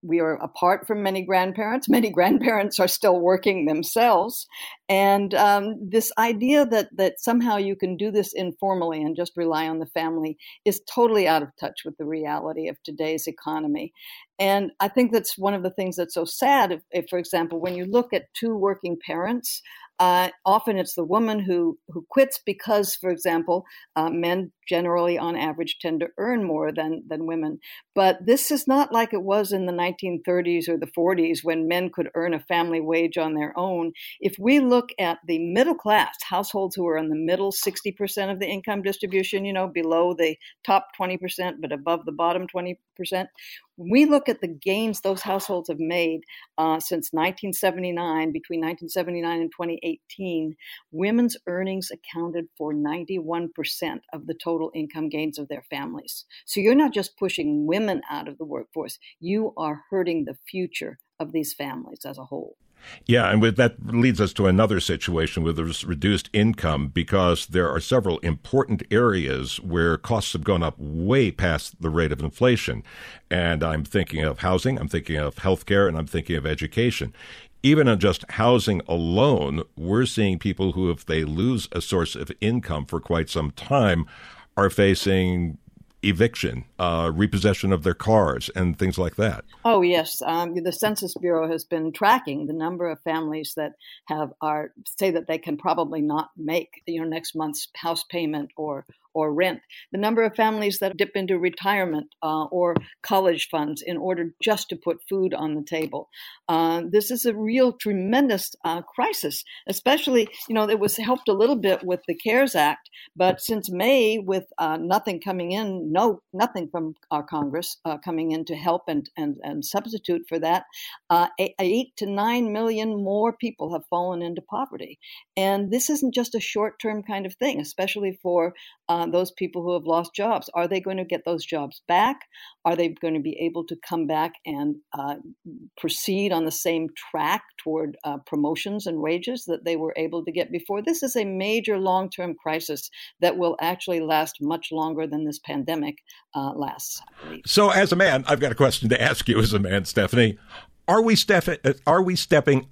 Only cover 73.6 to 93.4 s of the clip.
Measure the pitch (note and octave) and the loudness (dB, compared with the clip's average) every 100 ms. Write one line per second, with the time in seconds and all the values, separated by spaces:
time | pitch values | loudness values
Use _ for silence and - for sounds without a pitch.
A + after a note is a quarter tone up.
73.6 | D#2+ D#2 C#2+ G2+ E2+ D#2 D#2 C#2 F2 F2 | 0 -2 0 0 0 0 -2 0 0 2
74.6 | B2+ B2 D2+ F2 - D2+ D2 - F#2+ F#2 | 2 -2 -2 -4 -2 -2 -2 -2 0 0
75.6 | - G2 G2 D#2+ D2+ E2 D2+ D#2+ D2 D2 | 4 4 4 2 -2 -4 -2 -2 -2 -4
76.6 | D#2 - A#2+ - C2+ - - - - _ | -4 0 0 0 -6 -10 -20 -20 -20 _
77.6 | C3 D3+ C3 G#2 G2 - - - A#2 B2 | 4 6 6 6 4 2 -4 2 4 6
78.6 | G#2 F#2 - E2+ E2 F#2 C#3+ A#2 C#2+ D2 | 4 0 0 0 2 4 4 4 0 -2
79.6 | - - E2 A2 B2+ - G2+ F2+ G2+ F#2 | -6 -8 0 0 0 2 0 2 -2 0
80.6 | F#2+ F#2 F#2 E2 - D#2+ D2+ D#2+ A#2 A#2+ | 0 0 0 -2 -2 -2 0 0 0 -2
81.6 | - F2 - F#2+ E2 - D2+ - G#2 A#2+ | -4 -8 -2 -2 -2 -6 -10 -4 -2 -2
82.6 | - D2+ C2+ E2 - E2 D#2 E2+ D2+ - | -2 -6 -4 -6 -2 -2 0 -2 -4 -6
83.6 | - C#3 G#2+ E2+ D2+ - - - - - | 0 4 4 2 -2 -8 -20 -20 -8 0
84.6 | G2 - G2 F#2 G2 F#2+ F#2 F2+ E2+ D2 | 2 4 4 4 2 2 2 0 -2 -6
85.6 | - - - - G2+ E2+ A#2 - C2+ B1 | -16 -20 -20 -4 0 4 2 2 -4 -4
86.6 | - - F2 E2 E2 D#2+ G#2+ G2+ G2+ F#2+ | -10 -4 0 2 0 2 2 4 2 2
87.6 | F#2+ F#2 E2+ E2+ G#2+ A2 E2+ C2 - F#2 | 2 2 0 -2 4 4 4 0 -4 -2
88.6 | F2+ D#2 F#2+ F2+ F2 - F#2 A#1 - - | 0 2 0 0 -2 0 -2 -2 -12 -2
89.6 | A#3 G#3+ F3 F3 D#3+ - - E3 F3 F3 | 2 4 4 2 0 -4 -2 -2 -2 -2
90.6 | F3 E3+ G#3+ G#3 F#3 - F3 E3 D#3+ D#3+ | -4 0 0 0 -6 -4 0 0 0 -4
91.6 | - E3+ D#3+ - G#3 B3 D#3 C#3 D3 E3 | -4 -4 -4 0 4 4 2 -6 -6 -4
92.6 | D#3+ F3+ F3 D#3 E3+ D#3+ D#3 D#3 | -6 -4 -6 -6 -4 -4 -4 -6